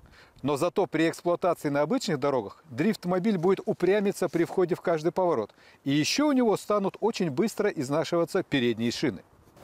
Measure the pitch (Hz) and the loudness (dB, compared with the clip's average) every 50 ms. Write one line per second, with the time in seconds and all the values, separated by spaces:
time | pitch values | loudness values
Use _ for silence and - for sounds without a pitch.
0 | - - - - - - _ - - 131 147 131 151 180 - - 190 147 - 156 | -20 -20 -20 -20 -20 -20 _ -6 -4 -2 0 0 0 0 0 0 0 0 2 2
1 | 160 165 151 - - 175 175 165 - 185 165 - - 151 143 143 147 151 226 269 | 2 2 0 -2 -2 -2 0 0 2 0 0 0 -2 -2 0 0 0 2 0 -2
2 | - - 170 135 131 143 139 127 104 98 - - - - 123 113 156 220 214 - | -2 -2 -2 0 0 0 0 0 0 -4 -8 -16 -20 -10 -4 0 0 0 0 0
3 | - 175 180 185 175 226 214 180 156 185 190 - - - 185 - - 175 190 214 | -2 -2 -2 0 2 0 0 2 2 2 2 2 0 -4 -4 0 2 2 2 2
4 | 196 202 - - 190 165 - 165 170 - - - 185 165 175 - - - 170 156 | 2 0 -2 -2 -2 -2 0 0 0 0 0 0 0 0 0 -2 -2 -2 -2 0
5 | 151 170 - - 185 175 160 120 107 - - _ - - - - - 139 139 151 | 0 -2 0 0 2 2 2 0 -2 -4 -8 _ -20 -20 -20 -8 -4 0 0 2
6 | 147 - - - 294 302 285 254 247 226 190 - - - 214 208 196 180 - - | 2 0 2 2 2 2 2 2 2 2 2 0 0 0 0 0 0 -2 -4 -2
7 | - 220 233 - 190 165 131 135 202 220 - - 202 208 - 165 135 120 139 160 | -2 -2 -2 -2 -2 -2 0 0 -2 -2 0 -2 -2 -2 -2 -4 -4 -2 -2 -2
8 | 156 - - 175 170 156 - 196 160 - - 139 120 120 117 104 117 120 113 - | -2 0 0 0 0 0 0 -2 -2 0 0 0 2 2 0 0 -2 -4 -2 -2
9 | - - 98 82 - _ _ _ _ _ - - | -2 -4 -4 -4 -10 _ _ _ _ _ -20 -14